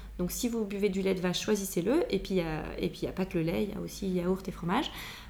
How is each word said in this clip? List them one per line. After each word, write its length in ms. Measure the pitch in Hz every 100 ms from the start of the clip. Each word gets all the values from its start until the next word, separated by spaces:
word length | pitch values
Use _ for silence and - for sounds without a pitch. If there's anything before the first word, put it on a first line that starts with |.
| - -
Donc 120 | 180
si 160 | - 247
vous 160 | 233
buvez 240 | 208 202 202
du 140 | 190
lait 120 | 190
de 60 | 185
vache, 220 | 180 175
choisissez-le. 600 | - 214 196 - 175 294 494
Et 100 | 190
puis, 160 | -
il 20 | 185
y 20 |
a, 220 | 165 156 - -
et 100 | -
puis, 120 | -
il 20 |
y 40 | 143
a 40 |
pas 140 | - 190
que 100 | 175
le 80 |
lait, 200 | 160 202
il 100 | 208
y 40 | -
a 20 |
aussi 240 | 170 - 196
yaourt 400 | 180 175 190 196
et 20 |
fromage. 400 | - 170 208 330 - - - -